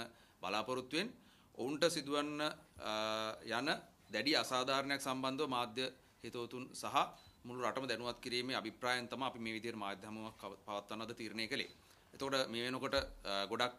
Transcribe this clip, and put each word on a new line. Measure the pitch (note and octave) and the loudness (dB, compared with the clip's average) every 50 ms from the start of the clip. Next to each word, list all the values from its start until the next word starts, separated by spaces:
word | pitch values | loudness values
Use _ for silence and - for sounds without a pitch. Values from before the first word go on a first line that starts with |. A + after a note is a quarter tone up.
| A#2 A#2 - - - - - - | -6 -8 -10 -18 -20 -20 -18 -6
බලාපොරොත්තු | - F#2 G2+ A2 - B2+ B2+ B2+ B2+ - D3 D#3+ | -2 0 2 2 2 2 0 -2 -2 0 0 0
වෙන්. | G3+ B3+ - - - - - - - - - | 0 0 -4 -12 -20 -20 -20 -20 -20 -20 -6
ඔවුන්ට | - A2+ C3+ D3+ C#3 E3+ E3 | -4 -2 -2 2 4 4 4
සිදුවන්න, | D#3+ D#3 C3+ C3+ C#3+ D3 D3 D3+ D3 D3 | 4 4 -2 2 2 2 2 2 0 0
අ, | D3+ D3+ - - - - - - - G#2+ G#2+ G#2+ A2 A2 A2 A2 A2 A2 - - - | 0 0 0 -4 -14 -20 -14 -6 -4 0 0 2 2 2 2 0 0 -2 -4 -6 -4
යන | A2+ A2+ A#2 C3 D#3 F#3+ - - - - - - - | 0 0 2 4 2 0 0 -2 -14 -20 -20 -14 -2
දැඩි | G#2 G#2+ B2 D3 D#3 | 0 2 4 6 6
අසාධාරණයක් | B2+ A2+ - C3 B2+ C3 C3+ C3+ C#3 C3+ C#3 C#3+ C3+ | 6 4 4 4 2 4 4 4 2 4 2 0 0
සම්බන්ධව | - C#3 B2+ C3 C3 C3 C3+ C3+ D#3 C#3 | 0 0 0 0 0 0 2 2 0 2
මාධ්‍ය | B2+ A#2+ A#2+ A2+ A2 B2+ C3 B2+ - - - - - - | 2 2 0 0 0 -2 -2 -2 -4 -8 -20 -20 -20 -12
හිතවතුන් | - A#2 A2 B2 A#2+ A#2 C3 B2 C3 B2+ - | -12 -8 -6 -6 -6 -6 -6 -8 -8 -8 -10
සහ | - - G#2+ A2+ C#3+ F3+ - - - - - - - | -6 -6 2 4 4 4 4 0 -14 -20 -20 -20 -16
මුළු | - B2 B2 B2+ B2 | -12 -10 -6 0 0
රටම | A2 G#2 C3 C#3 B2 | 2 2 0 0 0
දැනුවත් | A2+ A2 A#2+ A#2+ A#2 - | -2 0 0 -4 -4 -4
කිරීමේ | - B2+ A#2 B2 B2+ C3 B2+ | -6 -2 0 0 0 2 0
අභිප්‍රායෙන් | G#2+ G2 A2 G2 - B2+ B2 B2 B2 A#2+ A2 | 0 -2 -2 -6 -2 0 2 2 2 0 -4
තමයි | A#2+ A#2 C3+ | -4 -2 -2
අපි | B2 A#2+ A#2 | -4 -4 -4
මේ | A2+ A2+ A2+ | -6 -4 -4
විදිහට | A2 G#2+ A#2 A#2 A2 | -4 -4 -6 -6 -4
මාධ්‍ය | G2+ G2 G2+ F#2+ G#2+ A2 | -4 -4 -6 -6 -8 -10
හමුවක් | G#2+ A2 A2 A2 - - | -8 -8 -8 -8 -10 -10
කව-, | G#2+ G2 G2 - - | -10 -10 -10 -12 -8
පවත්වන්න | G#2 G2+ G2+ G2+ - A2+ G#2+ | -4 -4 -4 -4 -4 -8 -8
අද | A2+ A2 A#2+ | -6 -8 -8
තීරණය | - A2+ G#2+ G2+ A2 A2 G#2+ | -8 -8 -8 -4 -4 -4 -2
කළේ. | C#3 B2 F2+ - - - - - - - - - - | -2 -4 -4 -4 -8 -18 -20 -20 -20 -20 -20 -20 -8
එතකොට | - C#3 C#3 C3+ C3+ C3 B2 | -4 -2 2 2 2 2 2
මේ | A2+ A#2 A#2+ | 0 -2 -2
වෙනකොට, | B2 C3 B2+ C3 C3+ C3+ | -2 -2 -2 -2 2 2
අ, | C#3 - - - - - F#2+ G2 G2 G2+ | 2 0 0 -6 -10 -4 -2 0 0 0
ගොඩක්, | F#2 A2+ A2+ B2 B2+ - | 0 2 2 2 2 2